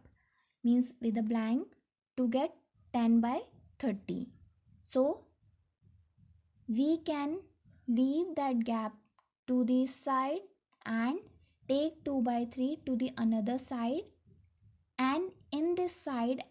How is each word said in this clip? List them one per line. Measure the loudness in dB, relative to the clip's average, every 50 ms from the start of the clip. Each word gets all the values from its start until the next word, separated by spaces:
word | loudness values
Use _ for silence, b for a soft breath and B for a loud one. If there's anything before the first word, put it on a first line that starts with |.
| -12 -20 _ _ _ _ _ _ _ _ _ _ 2
means | 4 4 4 2 0 -2 -4
with | -2 -2 0
a | 0 0
blank, | 0 0 0 0 2 0 0 -2 -4 -12 _ _ _ _ _ _ _ -4
to | -2 0 2
get | 2 2 0 -2 -4 -8 _ _ _ _ _ _ -2
ten | 2 4 6 6 6
by | 4 2 0 -4 -6 -8 -16 -20 -20 -20 _
thirty. | -4 -4 -2 -2 -4 -4 -6 -6 -6 -6 -10 -14 -20 -20 -20 _ _ _ _ -20 -20 -10
So | -2 2 2 4 2 2 -2 -8 _ _ _ _ _ _ _ _ _ _ _ _ -20 _ _ _ _ _ _ -20 -20 -20 _ _ _ _ _ _
we | -4 0 2 2 2 2 0
can | 0 -2 -2 -2 -2 -2 -4 -6 -8 -14 _ _ _ -20 -20 -10 _
leave | 0 2 2 4 2 2 0 -2 -2 -2
that | -2 0 0 0 0 0
gap | -2 -2 -4 -4 -6 -8 -12 _ _ _ _ _ _ _ _ _
to | 0 0 2 2
this | 4 2 2 2 0 -4
side | -6 -4 0 0 0 0 0 -2 -4 -8 -12 _ _ _ _ _ _ -8
and | -4 -2 0 0 0 -2 -4 -6 -12 -20 -20 _ _ _ _ _
take | 0 0 2 0 0 -2 -6 -6
two | -4 -2 0
by | 0 0 0 -2 -2 -4
three | -4 -2 -2 -2 -2 -4 -4
to | -4 -2
the | -2 -2 -2 -2
another | 0 0 2 2 2 0 0 -2
side, | -4 -4 -6 -6 -4 -2 -2 -2 -4 -6 -8 -14 _ _ -20 -20 -20 _ _ _ _ _ -20 -20 _ _ _ _ -2
and | 0 0 0 0 -2 -6 -8 -14 -12 -6
in | -4 -2 0 0 0
this | 0 -2 -2 -4
side, | -6 -6 -6 -4 -2 0 -2 -2 -4 -6 -10